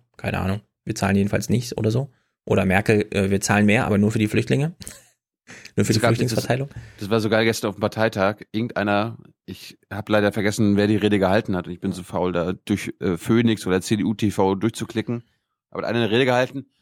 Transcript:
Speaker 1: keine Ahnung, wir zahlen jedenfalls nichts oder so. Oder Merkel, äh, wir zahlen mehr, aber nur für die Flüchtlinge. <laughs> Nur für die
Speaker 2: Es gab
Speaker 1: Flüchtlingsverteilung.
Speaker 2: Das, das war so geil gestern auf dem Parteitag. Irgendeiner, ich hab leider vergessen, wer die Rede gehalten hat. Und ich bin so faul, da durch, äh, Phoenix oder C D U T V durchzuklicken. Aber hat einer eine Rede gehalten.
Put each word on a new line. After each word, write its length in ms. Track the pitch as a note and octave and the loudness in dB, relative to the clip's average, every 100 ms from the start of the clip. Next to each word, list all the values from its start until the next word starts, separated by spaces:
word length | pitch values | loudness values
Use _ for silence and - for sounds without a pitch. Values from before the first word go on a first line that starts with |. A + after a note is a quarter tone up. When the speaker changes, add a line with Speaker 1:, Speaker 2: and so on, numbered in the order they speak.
| _ - | _ -10
Speaker 1:
keine 240 | - F#2+ | -6 -4
Ahnung, 220 | F2+ G2+ - _ - | -2 -4 -8 _ -10
wir 80 | |
zahlen 220 | - G2 G2+ | -2 2 2
jedenfalls 340 | G2+ - - | 2 0 0
nichts 260 | A2 A#2+ - | -2 -2 -2
oder 140 | A2 | 0
so. 220 | A#2 C#3+ _ _ _ - | 0 -4 _ _ _ -2
Oder 200 | G#2 F#2+ | 0 2
Merkel, 420 | F#2 G#2 G#2+ G#2 | 2 4 2 2
äh, 200 | - G2 | 0 0
wir 100 | G2 | 0
zahlen 240 | - G#2 G#2 | 2 2 4
mehr, 220 | A2 - | 4 2
aber 100 | G2+ | 2
nur 140 | G#2 | 2
für 80 | A2+ | 2
die 80 | G#2+ | 0
Flüchtlinge. 480 | A2+ A#2 C3 D3+ - | 0 0 0 -2 -6
<laughs> 960 | - - _ _ _ _ - - - - | -18 -20 _ _ _ _ -20 -20 -8 -2
Nur 80 | |
für 100 | G#2+ | 0
die 40 | A2+ | 2
Speaker 2:
Es 40 | |
gab 80 | A#2 | 2
Speaker 1:
Flüchtlingsverteilung. 600 | A#2+ B2 A#2 - B2 C#3 | 2 0 -2 -2 -2 -4
Speaker 2:
Das, 120 | - - - | -12 -18 -12
das 100 | G2+ | -2
war 100 | A2 | 0
so 80 | G#2 | 2
geil 160 | A2 | 2
gestern 260 | A2+ A2 G#2+ | 2 0 -2
auf 60 | F#2+ | -2
dem 60 | |
Parteitag. 600 | G#2 - A2 G#2 G2 G#2+ - | -4 0 -2 2 0 -2 -8
Irgendeiner, 680 | G#2+ A#2 - G#2 G2+ A2 A2+ - _ - | -6 -4 -2 0 0 -2 -8 -20 _ -18
ich 320 | F#2+ - - - | -16 -16 -20 -14
hab 160 | G2+ G#2+ | -10 0
leider 240 | G#2+ G#2 | 2 2
vergessen, 460 | A2+ G2+ G#2 G#2 G2+ | 2 0 2 2 4
wer 80 | G#2 | 4
die 100 | G#2+ | 4
Rede 220 | G#2 G2+ | 2 4
gehalten 380 | F#2 G#2 - F#2 | 4 2 0 -4
hat. 100 | E2 | -6
Und 80 | |
ich 60 | F2 | -8
bin 120 | G2 | -6
so 120 | F2+ | -6
faul, 280 | F2 F#2 F2+ | -6 -2 -2
da 220 | F2+ E2+ | 0 -2
durch, 400 | F#2 - G2+ - - | -4 -2 -2 -4 -6
äh, 180 | F#2+ E2+ | -4 -2
Phoenix 480 | - A#2 A#2 G#2+ F#2 | 0 2 2 0 0
oder 160 | F#2 | -2
C 160 | - G#2+ | 0 -2
D 60 | |
U 100 | F2 | -2
T 160 | G#2+ G#2+ | -2 -2
V 240 | F#2+ F#2+ | 2 2
durchzuklicken. 720 | G2 A2 - A#2 A2+ G#2+ A#2 - _ _ _ _ | 2 -2 -4 -8 -6 -6 -6 -10 _ _ _ _
Aber 100 | - | -8
hat 80 | - | -4
einer 140 | A#2 | -2
eine 80 | A2+ | 0
Rede 140 | A2+ C3 | 2 2
gehalten. 420 | B2 B2+ C#3 C3+ _ | 2 0 -6 -16 _